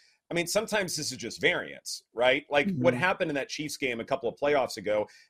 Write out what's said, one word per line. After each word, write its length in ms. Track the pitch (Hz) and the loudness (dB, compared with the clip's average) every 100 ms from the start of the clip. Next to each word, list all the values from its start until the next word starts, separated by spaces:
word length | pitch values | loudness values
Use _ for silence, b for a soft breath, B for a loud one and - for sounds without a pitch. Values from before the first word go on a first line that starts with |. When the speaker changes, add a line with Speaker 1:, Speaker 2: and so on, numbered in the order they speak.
| b b _ | b b _
Speaker 1:
I 40 | |
mean, 120 | 170 170 | -4 0
sometimes 520 | 202 220 214 185 - | -2 0 -2 -2 -4
this 160 | 123 | -6
is 40 | 127 | -6
just 220 | 113 - | -8 0
variance, 640 | 156 170 82 69 - - _ | 0 0 -4 -12 -12 -12 _
right? 300 | 113 123 135 - | 2 4 4 2
Like, 200 | 143 170 165 | 2 2 2
what 180 | 127 | 2
Speaker 2:
Mm-hmm. 80 | 123 | 4
Speaker 1:
happened 300 | 180 196 175 | 0 2 0
in 40 | 143 | -2
that 120 | 123 | -4
Chiefs 300 | - 151 - | -6 -8 -4
game 240 | 135 117 | -4 -4
a 20 | |
couple 240 | 110 135 117 | -2 -2 -2
of 80 | 92 | -2
playoffs 400 | 143 147 117 - | 2 2 2 -2
ago, 320 | 98 107 104 B | 0 0 0 B